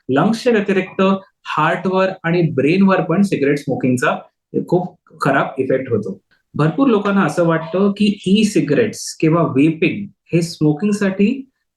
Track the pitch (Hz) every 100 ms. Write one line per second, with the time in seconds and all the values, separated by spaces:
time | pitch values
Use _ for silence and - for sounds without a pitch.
0 | - 135 196 226 254 220 196 196 180 -
1 | 190 196 - _ - - 160 180 190 185
2 | 190 - 165 175 160 127 139 190 196 185
3 | 165 180 202 135 139 151 - 120 131 127
4 | 151 202 - _ _ 135 - 175 180 -
5 | _ - 139 135 135 - 135 131 131 110
6 | 92 98 _ _ _ - 156 214 277 208
7 | 202 196 170 - 170 160 160 185 202 196
8 | 208 202 185 202 202 170 147 131 107 -
9 | - - 160 170 143 127 156 160 151 104
10 | 101 - _ 165 170 - 151 147 208 202
11 | 196 190 208 277 - _ _